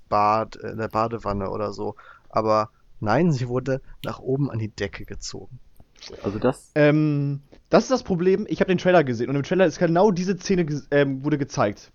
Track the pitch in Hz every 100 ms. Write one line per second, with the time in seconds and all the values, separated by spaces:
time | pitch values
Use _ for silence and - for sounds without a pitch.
0 | - 104 104 110 107 - 107 107 107 107
1 | 113 113 101 101 98 101 104 101 104 -
2 | - - _ 113 110 107 107 _ _ -
3 | 104 120 175 135 123 123 127 131 - -
4 | - 113 - 135 135 117 107 - 98 -
5 | 98 95 - 98 95 127 - - - _
6 | - - - 104 123 - - 151 147 151
7 | 151 143 143 143 - - _ 190 233 254
8 | - 175 185 196 214 156 190 180 180 180
9 | 135 123 123 143 135 180 180 - 175 170
10 | 214 175 185 190 - 185 156 147 - 143
11 | 139 135 147 147 139 - 107 104 -